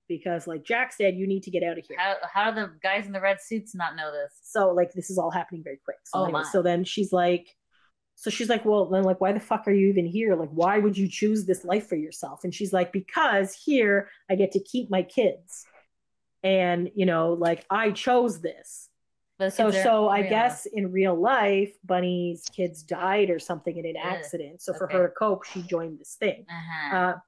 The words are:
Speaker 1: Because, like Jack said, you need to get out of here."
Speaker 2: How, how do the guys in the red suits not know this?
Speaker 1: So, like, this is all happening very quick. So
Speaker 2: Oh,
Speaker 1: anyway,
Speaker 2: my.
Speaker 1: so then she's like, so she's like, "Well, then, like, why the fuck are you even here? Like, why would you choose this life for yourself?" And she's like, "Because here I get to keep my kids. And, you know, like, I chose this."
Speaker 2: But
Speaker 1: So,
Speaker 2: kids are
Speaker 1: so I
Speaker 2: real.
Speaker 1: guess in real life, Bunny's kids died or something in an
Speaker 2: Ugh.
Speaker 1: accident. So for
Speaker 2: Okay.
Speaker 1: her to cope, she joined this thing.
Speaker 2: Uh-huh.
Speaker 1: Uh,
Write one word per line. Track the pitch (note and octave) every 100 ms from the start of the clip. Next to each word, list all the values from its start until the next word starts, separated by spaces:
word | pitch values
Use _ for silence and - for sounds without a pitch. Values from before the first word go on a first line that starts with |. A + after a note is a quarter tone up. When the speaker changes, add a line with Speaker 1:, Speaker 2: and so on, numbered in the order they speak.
| -
Speaker 1:
Because, | E3 F#3 E3+ E3
like | D#3+
Jack | - A#3 B3+
said, | - G3+ F#3
you | G3
need | G3
to | F#3+
get | F3
out | E3+ E3
of | -
here." | D3
Speaker 2:
How, | F#3+ F#3+ F3
how | G3 G#3+
do | A3
the | G3 D#3+
guys | F#3+ G3+ G3+
in |
the | G3
red | G3 F#3+
suits | - A3+ G#3+
not | F#3 E3
know | D#3+ D#3
this? | D3 C#3+ -
Speaker 1:
So, | - A3 F#3+
like, | F3+ F3
this | F#3 F3
is | F#3
all | E3
happening | F3 E3+ E3+
very | D3+ C#3
quick. | - -
So | - F#3
Speaker 2:
Oh, |
Speaker 1:
anyway, | F#3 D#3
Speaker 2:
my. | D#3
Speaker 1:
so | G3
then | F3 F3
she's | F#3 - F#3+
like, | F3+ F3 F3+ - _ _ _ _ _ _ _
so | A3+
she's | G#3+ A#3
like, | A3+
"Well, | A3 G#3 F3
then, | F#3+
like, | F#3+ F#3
why | F#3+
the | G#3
fuck | - G#3+ G#3
are |
you | G3 G3
even | G3 E3+
here? | G3 A3+
Like, | E3+ D#3
why | D3+ F3 G#3+
would | G#3 G3
you | G3
choose | - G#3+ G#3+ F#3
this | F3+
life | F3 G3+ -
for | E3
yourself?" | D#3 - - -
And | F3+
she's | F3+ G3
like, | F#3 F3+
"Because | G3 F#3 E4+ D4 G3+ F#3+
here | - - C4+ G#3+ G3+ G3+ - -
I |
get | F#3+ F#3+
to | F#3+
keep | - B3 G#3
my | F#3+
kids. | F3+ - G#3 - - - - _ _ _ _ _ _ _
And, | F#3+ F#3+ F3+ F3 F3 G#3
you | F#3
know, | E3 E3
like, | E3+ E3+ E3+ -
I | G3+ A3
chose | - C4 B3 A#3+ E3
this." | E3 - - - - _ _ _ _ -
Speaker 2:
But | F#3+
Speaker 1:
So, | F#3+ A3
Speaker 2:
kids | G3
are |
Speaker 1:
so | A3+ A3 G#3+
I | G3+
Speaker 2:
real. | F#3+
Speaker 1:
guess | G#3+ A#3+ - G#3
in | G#3+ F#3+
real | F#3 F#3+
life, | E3+ G#3 C4 G3+ G3 G3+ -
Bunny's | F#3 F3+ F3+ F3+ F3 E3+ -
kids | - F3+ E3+
died | - G3 F#3 G#3 F#3+
or | E3
something | - E3 E3+ E3+
in | E3
an | D#3+
Speaker 2:
Ugh. | E3+
Speaker 1:
accident. | F3 D3 E3 C#3+ F3
So | -
for | D#3+ F#3
Speaker 2:
Okay. | F#3+
Speaker 1:
her | F3
to |
cope, | - G#3+ F#3
she | - F#3+
joined | F3 E3+ E3 D#3
this | - -
thing. | G#3 F#3 -
Speaker 2:
Uh-huh. | E3+ E3 D#3+ D3 F#3
Speaker 1:
Uh, | F3+ F3